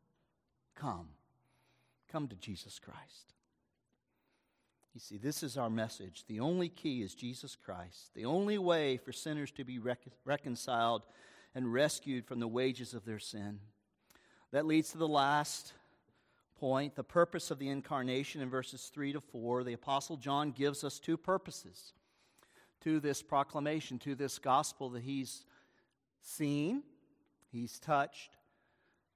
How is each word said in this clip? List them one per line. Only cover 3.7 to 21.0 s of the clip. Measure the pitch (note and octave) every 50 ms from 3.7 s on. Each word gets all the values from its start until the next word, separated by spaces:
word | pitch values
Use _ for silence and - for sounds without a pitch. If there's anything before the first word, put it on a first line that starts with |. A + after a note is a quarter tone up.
| _ _ _ _ _ _ _ _ _ _ _ _ _ _ _ _ _ _ _ _ _ _ _ _ -
You | A2+
see, | - - G#2
this | G2+ A#2 D3 D3+ -
is | D#3+ C3+ A#2
our | C#3 A#2+ A2
message. | A2 A2+ A2 A2 - - G2+ F#2 - - - -
The | A2 G#2+
only | B2 D#3 F3+ F3+ F3 E3+
key | F3 - - D#3 C3 B2
is | G#2 F2+ -
Jesus | - B2+ B2 B2+ - - C3+ -
Christ. | - - - F#2 F2+ F2 F#2 - - - - -
The | G#2 A2
only | B2 D#3+ F#3+ G3+ G#3 G#3+ G3+
way | F#3 F3 E3+ D#3+ D3+ C#3 B2+ A#2+
for | - - A2+
sinners | - - D#3+ D3+ D3 C#3+ C3
to | - - C3
be | B2 B2+ A#2+
rec-, | A2 B2 B2 - - C3 - _ -
reconciled | C3+ C#3+ C#3 - C3+ A#2+ - - - B2 A#2 A#2 A#2 A#2 G#2+ - - - - - - - - - _ -
and | C3 B2+ A#2
rescued | A#2 C3 D3+ D3 - - - C#3+ C3 B2 A2+
from | - C3+ A#2+
the | A#2 A2+
wages | A2+ B2 C3 C3+ A#2+ B2 A#2+ - B2
of | A2+ G2
their | A2+ A2 G#2
sin. | - - - G#2+ G2+ G#2 G#2 G#2 G#2 G#2+ - _ _ _ _ _ _ _ - - _ _ _ _ _ _
That | - C#3+ D#3
leads | D#3 D#3 D#3+ D#3 -
to | - D#3+
the | E3 D3+
last | D3+ C#3+ C#3 C#3 D3 D3 D3 - - - - - - - _ _ _ _ _ _ _ _ _ _ _ _ _ _ _ -
point, | D3 C3 C3 C3+ D3 C#3+ -
the | - -
purpose | - - F3 E3+ E3+ - E3 - -
of | D#3 C3+
the | C#3 C#3
incarnation | C#3 C#3 C3 - D3+ C3+ B2 B2+ B2+ C3+ C#3+ - - D3+
in | C3+ B2+
verses | C3 C3 B2+ - - B2+ - - -
three | D3 C#3 C#3 C#3+
to | D3
four. | - - - A#2+ A#2 A#2+ B2 B2 B2+
The | B2
Apostle | A#2 A2+ - C#3 C3+ C#3 - - E3 C3+
John | A#2 C#3 C#3 C#3+ D3+ D3
gives | B2 C3 C#3 C#3+ C#3 - D3+
us | C#3 -
two | -